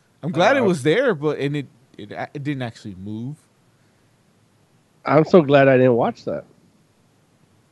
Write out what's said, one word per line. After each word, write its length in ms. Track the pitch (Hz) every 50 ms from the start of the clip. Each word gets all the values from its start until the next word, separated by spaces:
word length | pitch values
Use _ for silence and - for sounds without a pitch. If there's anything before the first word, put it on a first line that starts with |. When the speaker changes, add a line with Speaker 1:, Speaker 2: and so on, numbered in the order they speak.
| _ _ _ _ -
Speaker 1:
I'm 80 | 151
glad 260 | 135 160 185 226 277
it 40 | 277
Speaker 2:
Uh, 40 | 233
Speaker 1:
was 180 | 190 175 143 123
there, 300 | 151 165 233 285 247 185
but, 220 | 139 147 151 135 -
and 160 | 135 143 147
it, 120 | 147 127 - _ _ _ _ _
it, 140 | - 104 104
it 320 | 98 82 123 - - 147 131
didn't 200 | 147 147 131 127
actually 320 | 113 - - - 107 92
move. 420 | 90 95 104 107 110 120 135 151 - _ _ _ _ _ _ _ _ _ _ _ _ _ _ _ _ _ _ _ _ _ _ _ _ _ _ _ _ _ _ _ _ -
Speaker 3:
I'm 180 | 143 135 156 156
so 180 | - - 180
glad 260 | 147 131 143 139 139 135
I 80 | 131
didn't 180 | 127 127 127 117
watch 300 | 113 147 233 - - -
that. 180 | - 82 71 - _ _ _ _ _ _ _ _ _ _ _ _ _ _ _ _ _ _ _ _ _ _ _ _ _